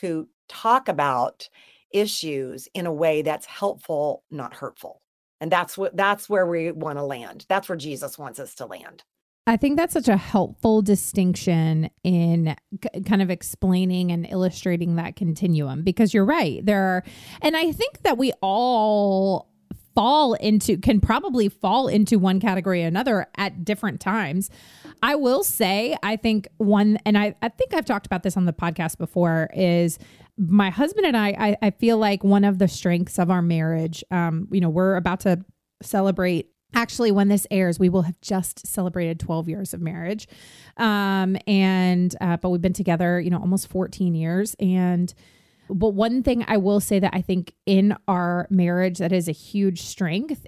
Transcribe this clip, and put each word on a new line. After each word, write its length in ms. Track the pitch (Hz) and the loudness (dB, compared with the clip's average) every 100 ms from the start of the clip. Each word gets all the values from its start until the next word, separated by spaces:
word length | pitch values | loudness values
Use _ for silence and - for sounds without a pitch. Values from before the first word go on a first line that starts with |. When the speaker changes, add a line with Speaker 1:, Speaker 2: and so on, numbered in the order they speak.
Speaker 1:
who 280 | 185 160 - _ - | -8 -8 -10 _ -20
talk 400 | - 226 254 262 | -6 0 2 0
about 600 | 147 143 127 127 - - _ _ _ _ | -2 0 0 -2 -6 -20 _ _ _ _
issues 760 | 202 214 - 160 139 131 135 - | -2 -2 -4 -6 -6 -8 -12 -12
in 120 | 185 175 | -8 -6
a 60 | |
way 300 | 151 160 156 | 0 0 2
that's 240 | 156 151 - | -2 -4 -8
helpful, 760 | - 202 - - 151 147 - _ | -6 -6 -6 -6 -4 -2 -4 _
not 240 | 156 120 | -12 -12
hurtful. 480 | - 135 - - - _ _ _ _ | -12 -14 -14 -20 -20 _ _ _ _
And 100 | 160 | -2
that's 240 | 180 170 - | 0 0 -6
what, 200 | 196 180 | -4 0
that's 320 | 196 202 - | 0 0 -2
where 180 | 208 175 | 0 0
we 260 | 170 165 | 0 -4
wanna 320 | 156 156 143 | -6 -8 -6
land. 400 | 143 127 104 - - | -8 -8 -12 -18 -4
That's 200 | 190 185 | -4 -2
where 80 | 170 | -8
Jesus 420 | 147 139 139 - | -8 -10 -10 -12
wants 200 | 143 113 | -16 -14
us 160 | 127 - | -16 -14
to 100 | 113 | -14
land. 360 | - - - _ _ _ _ - | -14 -18 -20 _ _ _ _ 0
Speaker 2:
I 80 | 233 | 2
think 200 | 285 294 | 2 0
that's 160 | 349 | 0
such 160 | 320 240 | 0 2
a 80 | 196 | 2
helpful 680 | - 202 170 - 220 220 | 2 0 -2 -2 2 2
distinction 1040 | 202 196 - 202 180 175 - 165 160 160 160 - | 4 2 0 0 0 0 0 2 2 0 -2 -4
in 540 | 180 175 170 170 160 - _ 196 | 0 2 2 2 0 -4 _ -12
k-, 200 | - 185 | -10 -8
kind 200 | 190 202 | 0 0
of 80 | 185 | 0
explaining 800 | 175 - - 190 180 185 180 180 | -4 -8 -4 0 2 2 0 -2
and 160 | 170 165 | -2 -4
illustrating 680 | 185 185 - 190 170 175 165 | -2 -2 -2 -2 -2 0 -2
that 180 | 165 | -4
continuum, 680 | - 170 156 180 156 139 135 | -4 -4 0 0 0 -2 -2
because 280 | 180 180 214 | -2 2 4
you're 120 | 214 | 4
right. 400 | 196 330 175 110 196 | 4 2 0 0 0
There 160 | 202 | 2
are, 220 | 190 185 - - - - | 2 0 -4 -16 -20 -4
and 140 | 302 320 | -2 0
I 140 | 330 | 0
think 320 | 339 523 - | 0 -4 -2
that 160 | 359 247 | 0 2
we 140 | 269 - | 0 0
all 1040 | 190 202 247 233 214 208 202 190 196 185 - _ _ - _ | 0 2 2 2 2 2 2 2 2 0 -6 _ _ -18 _
fall 400 | - 226 302 277 | 0 4 4 2
into, 420 | 226 214 214 - 190 | 0 2 2 2 2
can 220 | 240 214 | 2 4
probably 480 | - 240 294 247 202 | 2 0 0 0 0
fall 380 | - 185 233 269 | 0 0 2 2
into 320 | 208 202 220 | 2 4 4
one 220 | 185 190 | 2 2
category 420 | 214 185 185 175 | 0 -2 -2 -2
or 60 | 165 | 0
another 400 | 185 254 202 - - | -2 0 -2 -2 -6
at 260 | 196 - | -6 -6
different 360 | 170 208 202 - | -4 -4 -4 -4
times. 500 | 190 220 156 180 196 - - - - - | -4 -2 -2 -4 -4 -10 -20 -20 -20 -4
I 120 | 233 | -2
will 300 | 294 254 277 | 0 0 0
say, 520 | 403 - 190 196 240 - | -2 0 0 0 -2 -4
I 140 | 202 220 | -4 -2
think 320 | 226 220 - _ | 0 -2 -4 _
one, 400 | 202 208 214 214 214 | 2 4 4 2 2
and 100 | 208 | 2
I, 180 | 208 - | 2 -2
I 80 | 226 | -8
think 240 | - 508 | -4 -2
I've 140 | 330 302 | -2 -2
talked 180 | 202 | -4
about 200 | - 185 | -2 -4
this 120 | 185 185 | -2 0
on 100 | 175 | -2
the 60 | |
podcast 460 | 160 170 165 160 - | 0 -4 -4 -6 -6
before, 500 | 160 180 170 165 156 | -4 0 2 2 -2
is 440 | - 180 170 170 - - - - - | 0 2 2 2 -2 -14 -20 -16 -4
my 340 | 165 202 190 | 4 4 4
husband 360 | 175 294 427 359 | 2 0 2 2
and 100 | 233 | 2
I, 120 | 208 196 | 0 0
I, 180 | 214 202 | 0 2
I 80 | 208 | 0
feel 280 | - 233 226 | 2 2 2
like 260 | 208 196 | 2 2
one 200 | 196 202 | 4 6
of 140 | 202 185 | 4 4
the 100 | 196 | 0
strengths 500 | - 175 175 180 - | 2 0 0 0 0
of 120 | 175 | 0
our 120 | 180 | 2
marriage, 600 | 170 165 160 165 165 160 - | 2 0 0 -2 -4 -6 -4
um, 380 | 180 170 160 196 | -2 0 -2 -2
you 100 | 196 | 0
know, 80 | 170 | 2
we're 280 | 165 190 185 | 2 2 2
about 240 | 175 185 | -2 0
to 220 | 196 175 - _ _ _ | 0 0 -4 _ _ _
celebrate, 640 | - 202 196 185 180 170 - _ _ | -4 0 2 2 0 -2 -4 _ _
actually, 360 | 233 233 - 233 | -4 -4 0 2
when 180 | 202 202 | 4 4
this 180 | 202 - | 2 0
airs, 280 | 196 180 165 | 0 0 2
we 100 | 180 | 2
will 140 | 185 | 2
have 180 | 170 - | -2 -4
just 460 | - 190 170 - - | -6 -4 -4 -10 -10
celebrated 520 | - 180 180 165 165 | -6 -4 -4 -4 -4
twelve 300 | - 165 165 | -4 -4 -4
years 240 | 165 190 | -6 -8
of 80 | 170 | -8
marriage. 480 | 165 170 170 220 - - - - - - | -8 -6 -8 -8 -10 -20 -20 -20 -20 -4
Um, 600 | 226 202 196 196 190 190 - | -2 0 0 0 0 -2 0
and, 680 | 196 190 185 185 180 180 - | 2 4 2 2 2 0 0
uh, 160 | 180 170 | -2 -2
but 140 | 185 | 0
we've 100 | 175 | 0
been 120 | 185 | 0
together, 440 | 185 180 170 175 175 | -2 0 0 2 0
you 100 | 175 | 0
know, 80 | 175 | -2
almost 300 | 180 190 - | 0 -2 -2
fourteen 460 | 185 180 - 180 | -6 -6 -2 -2
years. 400 | 165 160 180 214 - | 0 -2 -2 -2 -2
And, 520 | 190 185 180 175 180 - _ _ _ _ - | 0 2 2 0 -2 -6 _ _ _ _ -8
but 220 | 185 220 | 0 0
one 320 | 196 226 254 | 2 0 2
thing 220 | 254 240 - | 2 0 2
I 120 | 214 | 2
will 220 | 190 202 | 2 2
say 180 | - 202 | 2 2
that 160 | 185 | 2
I 80 | 185 | 0
think 320 | - 180 175 _ | -2 -2 -4 _
in 320 | - 190 202 - - | 2 4 4 2 -2
our 380 | 180 175 175 170 | 0 0 -2 0
marriage 480 | 190 175 175 185 180 | 2 2 2 0 0
that 140 | 175 | 0
is 140 | 185 170 | 0 -2
a 40 | |
huge 500 | 156 - 202 196 170 | -6 -6 0 0 0
strength 640 | - - 175 185 311 285 | -8 -4 -2 -2 -4 -8